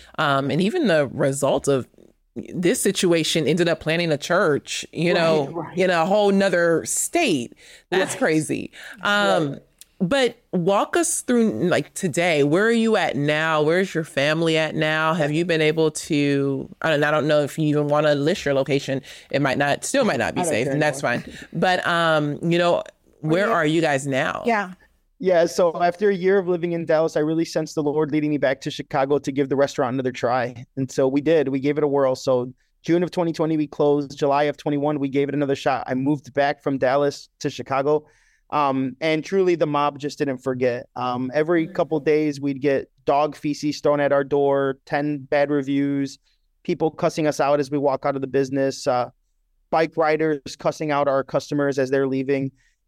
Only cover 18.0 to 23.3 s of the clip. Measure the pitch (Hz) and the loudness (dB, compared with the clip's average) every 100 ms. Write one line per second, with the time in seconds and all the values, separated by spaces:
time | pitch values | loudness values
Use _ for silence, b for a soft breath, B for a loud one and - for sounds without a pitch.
18 | 151 147 143 180 - 139 135 139 - 135 | 2 2 0 0 0 0 0 -2 -2 -8
19 | - B B 139 139 123 143 143 - 277 | -8 B B -2 0 0 0 -2 -2 0
20 | 226 143 101 - 170 107 139 139 151 143 | 0 0 -2 -2 -2 0 0 0 0 -2
21 | 143 120 - - - 165 185 180 - 170 | -2 -4 -6 -16 -10 -2 0 0 0 0
22 | 165 156 147 147 170 170 175 165 - - | 2 2 0 -2 0 2 2 0 -2 -14
23 | _ - 151 | _ -8 -2